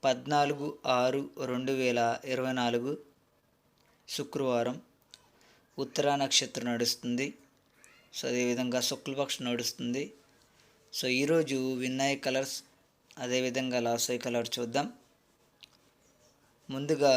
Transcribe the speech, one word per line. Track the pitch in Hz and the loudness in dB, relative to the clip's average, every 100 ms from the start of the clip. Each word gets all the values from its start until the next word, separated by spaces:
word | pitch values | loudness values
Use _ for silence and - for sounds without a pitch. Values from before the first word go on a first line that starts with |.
| 135 | 0
పద్నాలుగు | 127 131 147 143 143 147 - 135 127 | 0 2 2 4 0 -4 -4 0 4
ఆరు | 127 139 139 - 127 | 4 2 -4 -6 -4
రెండు | 123 131 135 | -2 -2 0
వేల | 127 120 117 117 135 | 2 4 2 0 -2
ఇరవై | 127 131 127 | -2 -2 0
నాలుగు | 120 120 127 156 - _ _ _ _ _ _ _ _ _ - - | 2 2 0 -6 -10 _ _ _ _ _ _ _ _ _ -10 -8
శుక్రవారం | - 143 131 120 120 135 - _ _ - _ _ _ _ _ - 139 | -6 -2 0 2 0 -4 -12 _ _ -20 _ _ _ _ _ -8 -6
ఉత్తరా | - 143 143 | 0 2 2
నక్షత్రం | 139 - 131 127 120 | 2 2 0 -4 -2
నడుస్తుంది. | 117 120 - 123 120 143 - _ _ _ _ - - _ - | 0 0 -2 -2 -2 -4 -6 _ _ _ _ -20 -20 _ -8
So | 135 | -2
అదేవిధంగా | 123 123 123 127 123 - | 0 0 0 0 0 -2
శుక్లపక్షం | 135 - 135 135 - 127 | -4 -6 -4 -4 -4 -4
నడుస్తుంది. | 120 120 - 120 127 147 - _ _ _ _ _ _ _ - | -2 -4 -4 -4 -4 -4 -10 _ _ _ _ _ _ _ -4
So | 127 127 | 0 2
ఈరోజు | 143 165 147 135 131 127 | 4 2 2 0 -2 -2
విన్నయ్ | 127 131 139 139 139 | -2 0 0 0 0
కలర్స్, | 131 135 - - _ _ _ _ - 123 | -2 -2 -8 -12 _ _ _ _ -8 -2
అదేవిధంగా | 127 127 127 131 123 117 | 0 0 0 0 0 2
లాసోయ్ | 117 - 120 123 | 0 0 -2 -2
కలర్ | 120 117 - | -2 -2 -4
చూద్దాం. | 117 135 196 - _ _ _ _ _ _ - _ _ _ _ _ _ _ _ _ - | -2 -2 -2 -6 _ _ _ _ _ _ -20 _ _ _ _ _ _ _ _ _ -10
ముందుగా | 135 143 147 139 | -6 0 4 6